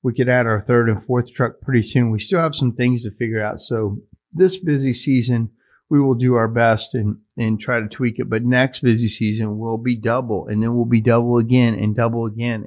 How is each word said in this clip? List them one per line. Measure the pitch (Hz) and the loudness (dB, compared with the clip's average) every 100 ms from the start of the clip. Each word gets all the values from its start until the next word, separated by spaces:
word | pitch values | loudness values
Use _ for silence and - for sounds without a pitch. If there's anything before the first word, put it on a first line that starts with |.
we | 127 | -4
could | 117 123 | -2 0
add | 123 113 | 2 2
our | 107 | 0
third | - 120 117 | 2 2 2
and | 104 | 0
fourth | - 123 120 | -2 -2 -2
truck | - 117 - | -2 -4 -4
pretty | - 120 | -2 0
soon. | 107 131 117 | 2 2 2
We | 107 | -2
still | - 180 | -2 -2
have | 160 - | -2 0
some | 127 | -2
things | 120 123 120 | 0 0 0
to | 113 | -4
figure | - 117 110 | -6 -4 -2
out. | 107 110 | -4 -6
So | - 113 104 98 - _ _ | -6 -4 -2 -6 -12 _ _
this | 156 185 185 | 2 2 2
busy | 160 143 135 | -2 0 0
season, | 120 143 127 113 117 113 _ _ _ - | -2 0 0 2 0 -2 _ _ _ 0
we | 143 | 2
will | 135 | 2
do | 120 127 117 | 2 2 4
our | 113 | 2
best | 117 117 110 - | 2 2 2 -2
and, | 123 104 - _ - | -4 -2 -4 _ -4
and | 110 110 | -2 -2
try | - 120 | -2 -4
to | 107 | -4
tweak | - 123 - | -4 -4 -2
it. | - | -4
But | 110 | -2
next | 120 127 131 - | 2 2 0 0
busy | 123 113 110 | 2 2 0
season, | - 107 110 107 104 | -2 -2 -2 -4 -4
we'll | 113 113 | -4 -4
be | 123 | -4
double, | 113 113 123 117 98 - | -2 -2 -2 -2 -4 -2
and | 107 | -2
then | 113 | 0
we'll | 120 117 | 0 2
be | 117 | 2
double | 117 117 120 120 | 4 2 4 2
again | 113 127 117 | 4 4 2
and | 107 107 | 0 -2
double | 107 113 117 | 0 -2 -2
again. | 113 110 120 110 | -6 -6 -6 -6